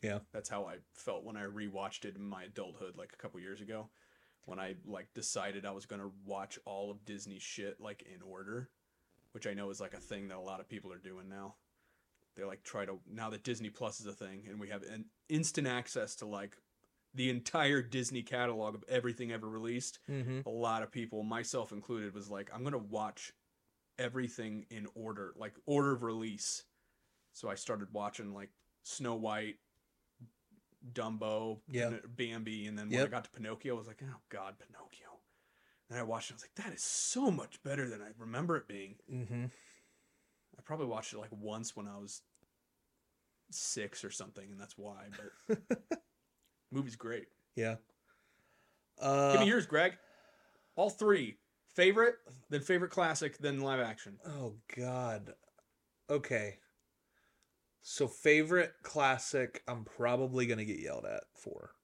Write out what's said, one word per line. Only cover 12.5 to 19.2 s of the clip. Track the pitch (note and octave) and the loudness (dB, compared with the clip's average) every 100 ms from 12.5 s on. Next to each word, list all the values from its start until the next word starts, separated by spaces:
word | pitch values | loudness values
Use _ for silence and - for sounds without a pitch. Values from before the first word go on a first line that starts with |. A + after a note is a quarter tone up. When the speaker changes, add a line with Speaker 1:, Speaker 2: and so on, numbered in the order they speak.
| F#2+ | -6
Speaker 2:
try | - A2 | -6 -4
to, | F#2+ F#2+ - | -4 -6 -8
now | A2 A2+ | -6 -6
that | G#2+ | -4
Disney | B2+ A2 G#2+ | -4 -4 -4
Plus | - A2+ - | -4 -4 -4
is | G#2+ | -8
a | |
thing | G2 F#2+ G2 G#2 | -8 -10 -10 -10
and | G#2+ | -10
we | G#2 | -8
have | G#2 | -8
an | - A2 A2 _ - | -8 -10 -12 _ 0
instant | D#3 D#3+ - C3+ | 2 2 2 2
access | B2 B2 C3 G#2 - | 0 -2 -2 -2 -4
to, | G#2+ | -6
like, | G2+ G2+ - _ _ _ _ _ | -6 -8 -12 _ _ _ _ _
the | B2+ B2+ | 0 2
entire | B2 - E3 C#3+ C#3+ | 2 2 4 6 6
Disney | A#2+ C3 A#2+ B2+ | 4 0 0 -2
catalog | - B2 A#2+ A2+ G#2+ | -2 2 2 2 -2
of | G#2+ - | -4 0
everything | B2+ B2 A#2+ | 2 2 -2